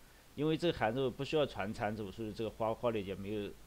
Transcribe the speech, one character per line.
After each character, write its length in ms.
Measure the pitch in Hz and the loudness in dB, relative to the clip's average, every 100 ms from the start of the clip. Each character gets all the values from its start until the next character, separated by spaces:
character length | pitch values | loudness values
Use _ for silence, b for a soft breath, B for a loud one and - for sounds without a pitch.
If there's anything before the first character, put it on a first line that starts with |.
| B B B - | B B B -2
因 120 | 151 | 0
为 80 | 160 | 2
这 160 | 170 | 2
个 60 | - | 4
函 160 | 113 | 2
数 160 | 123 131 | 4 0
不 160 | 107 139 | 0 0
需 100 | 156 | 4
要 100 | 139 | 2
传 280 | 104 98 | 2 -4
参 240 | 110 107 107 | 0 -2 -2
数， 140 | 101 | -6
所 120 | 92 | -6
以 80 | 110 | -6
这 120 | 98 | -2
个 60 | 110 | -4
花 160 | - 110 | 0 0
括 80 | 113 | 2
号 140 | 120 | 2
里 140 | 110 95 | 2 0
也 80 | 92 | -4
没 180 | 98 | -4
有 180 | 107 101 - | -4 -4 -8